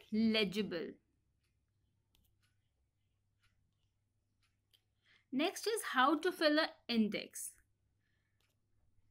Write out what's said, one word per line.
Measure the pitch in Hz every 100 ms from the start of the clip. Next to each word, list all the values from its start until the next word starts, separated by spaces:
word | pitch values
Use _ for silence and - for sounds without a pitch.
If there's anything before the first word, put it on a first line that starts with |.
| -
legible. | 220 226 220 196 202 185 165 - - _ _ _ _ _ _ _ _ _ _ _ _ _ _ _ _ _ _ _ _ _ _ _ _ _ _ _ _ _ _ _ _ _ _ _ _ _ _ _ _ _ - -
Next | 269 349 381 -
is | 466 -
how | 262 269 302
to | 359
fill | 349 311 302
an | 320 - -
index. | 233 202 - - - - - _ _ _ _ _ _ _ _ _ _ _ _ _ _ _